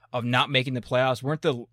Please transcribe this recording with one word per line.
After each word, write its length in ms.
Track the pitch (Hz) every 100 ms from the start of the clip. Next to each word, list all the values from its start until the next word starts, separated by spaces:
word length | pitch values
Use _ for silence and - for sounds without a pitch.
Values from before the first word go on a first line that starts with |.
| _
of 120 | 127 120
not 240 | 123 139
making 240 | 135 131
the 80 | 127
playoffs. 420 | - 127 131 120
Weren't 180 | 131 156
the, 240 | 165 120 117